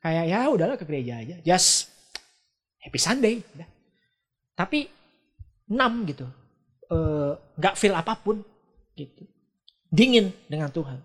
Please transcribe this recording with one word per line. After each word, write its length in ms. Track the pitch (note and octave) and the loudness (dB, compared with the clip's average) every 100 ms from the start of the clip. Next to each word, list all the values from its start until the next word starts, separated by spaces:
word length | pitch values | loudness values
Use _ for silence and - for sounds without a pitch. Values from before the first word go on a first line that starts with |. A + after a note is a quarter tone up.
Kayak, 200 | E3+ E3 E3 | 0 0 0
"Ya 120 | F#3+ C4+ | 0 2
udahlah, 240 | B3 A3 C4 | 2 0 -2
ke 80 | |
gereja 320 | D#3 D3 B2 A#2 | -6 -6 -6 -8
aja, 240 | A2+ F3 | -10 -8
just 480 | D#3+ F3+ - - - - _ - _ _ _ _ _ _ | 2 4 4 2 -2 -14 _ -20 _ _ _ _ _ _
happy 160 | - B2 | -10 -2
Sunday," 400 | E3 B3+ A3+ A#3 - C#3 | 0 2 2 0 -8 -20
udah. 120 | E3 _ _ _ _ _ _ _ _ | -20 _ _ _ _ _ _ _ _
Tapi 400 | - F3+ D4+ C#4 _ _ _ _ _ - _ _ | -6 -2 -2 -4 _ _ _ _ _ -20 _ _
nam 320 | A3 B3+ A#3 | 0 2 2
gitu, 240 | G3+ C3 B2+ - _ _ _ _ - | -4 -6 -10 -14 _ _ _ _ -4
eh, 400 | E3 D#3+ D3+ C#3+ C#3+ - - | 0 0 0 -2 -4 -10 -2
nggak 180 | F3+ G3 | -2 2
feel 160 | G#3 F#3 | 0 2
apapun 480 | E3 E3 G3 A3 - _ _ _ _ | -2 -4 -2 -4 -6 _ _ _ _
gitu, 320 | - C#3+ _ - _ _ _ _ _ _ | -16 -16 _ -20 _ _ _ _ _ _
dingin 400 | D#3+ B3+ A#3+ G3 - | 4 6 6 4 -4
dengan 240 | _ D3+ D3+ | _ -6 -4
Tuhan. 320 | E3 C#3+ C3 | -6 -8 -10